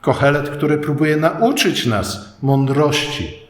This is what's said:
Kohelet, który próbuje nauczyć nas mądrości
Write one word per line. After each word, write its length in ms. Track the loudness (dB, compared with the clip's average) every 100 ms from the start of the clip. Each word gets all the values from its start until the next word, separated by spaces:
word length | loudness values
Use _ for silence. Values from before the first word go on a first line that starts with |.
Kohelet, 480 | 0 2 2 2 -2
który 280 | -4 0 0
próbuje 400 | -2 0 0 2
nauczyć 680 | 0 2 0 2 0 0 -2
nas 520 | -2 -2 -8 -12 -6
mądrości 920 | 0 2 2 2 2 0 -4 -6 -8 -10